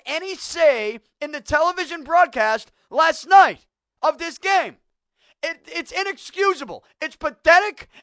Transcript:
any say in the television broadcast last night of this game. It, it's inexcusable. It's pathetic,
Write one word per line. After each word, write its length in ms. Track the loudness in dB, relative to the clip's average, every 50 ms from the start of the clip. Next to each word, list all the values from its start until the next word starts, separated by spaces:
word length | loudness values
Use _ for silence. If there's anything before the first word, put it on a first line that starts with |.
| -8
any 300 | -8 -8 -8 -8 -10 -12
say 680 | -12 -12 -12 -4 2 2 4 4 2 -2 -6 -8 -10 _ _ _ -12
in 120 | -12 -10 -10
the 80 | -12
television 600 | -8 -2 0 0 2 0 0 -4 -6 -8 -8 -14 -8
broadcast 680 | 0 4 4 4 4 2 -2 0 0 0 -4 -6 _ _ _ _ _
last 380 | -2 0 2 2 0 -2 -2 6
night 400 | 8 8 8 8 4 -6 _ _ _ _ _ _ _ -4
of 180 | -2 -2 -2 -2
this 180 | -6 -10 -10 -6
game. 400 | -2 0 0 0 0 -2 -10 _ _ _ _ _ _ _ _ _ _ _ _ -10 -10
It, 240 | -10 -10 -10 _ -14
it's 240 | -12 -12 -12 -8
inexcusable. 920 | -8 -8 -6 -6 -8 -12 -14 -16 -6 -2 0 0 0 -2 -6 -14 -14 -18 _ _ _ -12
It's 160 | -12 -12 -12 _
pathetic, 720 | -8 -8 -8 _ 2 4 4 6 4 0 -8 -12 -20 _ _ -14